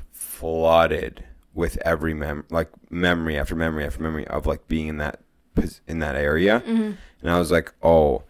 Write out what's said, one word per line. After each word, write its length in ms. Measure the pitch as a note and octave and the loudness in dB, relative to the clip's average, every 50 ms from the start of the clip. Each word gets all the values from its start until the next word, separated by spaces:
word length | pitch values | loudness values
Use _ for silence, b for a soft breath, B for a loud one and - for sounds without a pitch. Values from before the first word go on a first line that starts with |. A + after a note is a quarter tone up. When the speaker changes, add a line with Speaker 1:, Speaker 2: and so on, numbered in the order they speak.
| - - | -20 -18
Speaker 1:
flooded 1120 | _ - - - - - - E2 E2 D#2+ D#2+ E2 E2 E2 E2 D#2+ D#2 D2+ - - - - - - - - _ _ - | _ -16 -14 -14 -12 -10 -6 -4 -2 2 4 6 6 6 6 4 2 -2 -4 -8 -10 -14 -18 -20 -20 -20 _ _ -4
with 240 | E2 E2+ D#2 - - | -2 -2 -2 -2 -2
every 360 | - E2+ E2+ D#2 D#2 D#2+ D#2 | 0 0 0 0 0 -4 -2
mem-, 320 | D2+ D2 D2+ D2 D2+ - - | -2 -4 -6 -6 -8 -8 -4
like, 200 | D#2+ E2 F2+ - - - _ - | -2 -2 -2 -4 -8 -20 _ -10
memory 480 | - F2 F2+ F2 F2 E2 E2 D#2+ D2+ C#2+ | -4 0 2 2 2 2 0 -2 -2 -2
after 180 | C#2 - F2 | -4 -4 -2
memory 300 | E2 E2 D#2+ D#2 D2+ D2 | -2 -2 -2 -2 -2 -4
after 160 | C#2+ - - | -6 -6 -6
memory 260 | D#2 D#2+ D#2+ D2+ - - | -6 -4 -4 -6 -6 -6
of, 180 | - D2+ - | -6 -4 -2
like, 220 | D#2 D2+ - _ - | -2 -4 -4 _ -4
being 200 | E2 D#2+ D#2 D#2 | -2 -2 -2 -4
in 100 | D#2 D2+ | -6 -4
that 240 | D2 D2 - - _ _ _ _ _ _ - | -6 -6 -8 -10 _ _ _ _ _ _ -2
pos-, 260 | - - - - - _ - | -2 -2 -2 -4 -12 _ -8
in 120 | E2 E2 | -6 -4
that 160 | D#2 C#2+ C2+ | -4 -2 -2
area. 460 | C#2+ D2 D2 D2+ D#2+ F#2 G2+ A2 B2 - | 0 0 0 2 4 4 4 4 2 0
Speaker 2:
Mm-hmm. 260 | A3+ A3+ A3+ G#3+ G#3+ F#3+ B B B B B | 0 0 0 0 -2 -4 B B B B B
Speaker 1:
And 100 | - - | -4 0
I 60 | F2 F2+ | 2 2
was 120 | E2+ D#2 | 2 2
like, 200 | F2 E2 - - _ - | 2 0 0 -2 _ 0
"Oh, 420 | - E2 E2+ D#2+ D2+ D2 B1 - - | 2 4 6 6 6 4 2 -2 -6